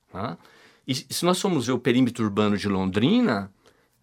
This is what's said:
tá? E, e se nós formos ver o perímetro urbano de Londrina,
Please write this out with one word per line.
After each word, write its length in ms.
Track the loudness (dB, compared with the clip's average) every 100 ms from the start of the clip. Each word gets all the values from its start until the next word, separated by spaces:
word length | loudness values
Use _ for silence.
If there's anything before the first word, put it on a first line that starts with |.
| _
tá? 240 | -10 -10 -10 -18 -20 -20 _ -8
E, 60 |
e 220 | -6 -6
se 100 | -2
nós 160 | 0 0
formos 260 | 0 0 0
ver 60 |
o 60 | 0
perímetro 460 | 2 2 2 0
urbano 340 | -2 2 2 2
de 100 | 0
Londrina, 840 | -2 0 0 2 2 2 -2 -6 _ _ _ _ _